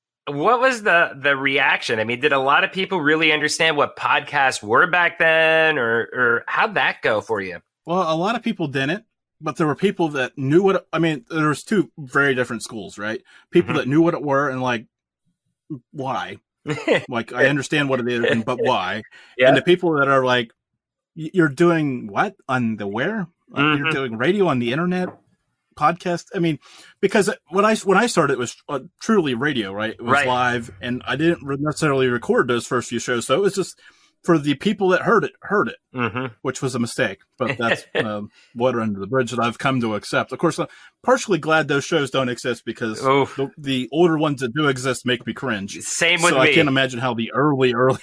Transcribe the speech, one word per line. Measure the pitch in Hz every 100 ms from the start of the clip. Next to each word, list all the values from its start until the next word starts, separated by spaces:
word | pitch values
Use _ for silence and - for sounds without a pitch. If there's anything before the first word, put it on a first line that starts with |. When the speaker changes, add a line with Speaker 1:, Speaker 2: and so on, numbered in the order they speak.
| _ _ -
Speaker 1:
what | 143 180 240
was | 262 240
the, | 208 170 156 139
the | 139 139
reaction? | 135 139 139 185 - 110
I |
mean, | 110 123
did | 147
a | 139
lot | 135 156
of | 185
people | 185 190 190
really | 143 160 160
understand | 151 147 - 165 147
what | 123 -
podcasts | 123 143 139 147 131 123
were | 104 123 170
back | 180 170 170
then, | 165 160 160 160 160 151
or, | 117 117 107
or | 127 123 117 -
how'd | - 220
that | 170 147 190
go | 139 107
for | 101 107
you? | 95 85 _ _ -
Speaker 2:
Well, | 180 165
a | 160
lot | 190 233
of |
people | 233 190 160
didn't, | 135 135 190 - _ _ _
but | 156 147
there | 156
were | 135
people | 196 190 160
that | 147 123 -
knew | 135 160
what, | 196 185 -
I | 160
mean, | 165 151 -
there | 160 151
was | 139
two | - 214 143 -
very | 131 147 143
different | 127 120 113
schools, | - 113 90 101
right? | 104 110 - - _
People | 175 -
Speaker 1:
Mm-hmm. | 151
Speaker 2:
that | 123
knew | 147
what | 165
it | 160
were | 147 135 143
and, | 131
like, | 127 113 - _ _ _ _ _ _ _ - 143 _
"Why?" | 156 131 110 90 101 _ _
Speaker 1:
<laughs> | - 147 - 190 -
Speaker 2:
Like, | 117 113
"I | 123 131
understand | 143 127 151 143
what | 131
it | 120
is, | 120
and, | 120 131
but | 110 123
why?" | 120 113 92 107 - - - -
Speaker 1:
Yeah. | 127
Speaker 2:
And | 139
the |
people | 170 175 175 151
that | 139
are | 135
like, | 127 123 117 _ _ _ _ _ _ 170
"Y-, | 156
you're | 190 160
doing | 131 170 165 147 127 110
what | 104 196 - -
on | 127 117 107
the | 101
where? | 107 156 220 170 _ _
Like, | 139 151 147
you're | 160
Speaker 1:
Mm-hmm. |
Speaker 2:
doing | 156 131 110
radio | 135 208 180
on | 127
the | 120
internet, | 139 180 180 180 - _ _ _ _ _ -
podcast?" | 151 170 180 170 -
I | 196
mean, | 170 147 - - - _
because | 196 226 190 - _
when | 185
I, | 214 220
when | 185 190
I | 233
started, | - 143
it | 123
was, | 120 - -
uh, | 143 - _
truly | - 214 151
radio, | 117 143 131 95
right? | 98 110
It | -
was | 120
Speaker 1:
Right. | 139 135
Speaker 2:
live, | 123 123 123 170 -
and | 123 123 -
I | 131
didn't | 165 170 143
re-, | 139
necessarily | 151 147 156 139 131
record | 120 - 233 131
those | 120 -
first | 127 -
few | 117
shows, | - 120 117
so | 139
it |
was | 202
just | - 170 - _ _ _ _
for | - 165
the | 143 135
people | 202 208 185
that | 180
heard | 170 214
it, | 147 -
heard | - 202 120
it, | - _
Speaker 1:
Mm-hmm. | 127 117 120 131 -
Speaker 2:
which | 135 -
was | 135
a | 120
mistake, | 117 - 110 98 _ -
but | 123 120
that's, | 226 175 -
Speaker 1:
<laughs> |
Speaker 2:
um, | 190 110 104 104 _ _
water | 117 127 120
under | 113 98
the | 98
bridge | 131 120
that | 120
I've | 117 113
come | 143 131
to | 113
accept. | 104 - 139 117
Of | 127
course, | 165 143
I'm | 151 - - _
partially | - 254 - 170
glad | 147 160 147
those | 143
shows | - 165 135
don't | 135 127
exist | 120 131 113
because | - 107 117 107
Speaker 1:
Oof. | 135 139 131 -
Speaker 2:
the, | 135 -
the | 139 131 127
older | 151 175 156
ones | 151 131
that | 127
do | 147 147
exist | 131 131 123 123
make | 123
me | 113
cringe. | 113 131 104 98 -
Speaker 1:
Same | - - 170 175
with | 170
Speaker 2:
So | 139
I | 156
Speaker 1:
me. |
Speaker 2:
can't | 135 151
imagine | 135 131 123
how | 131
the | 113 113
early, | 113 151 135 131
early, | 117 131 139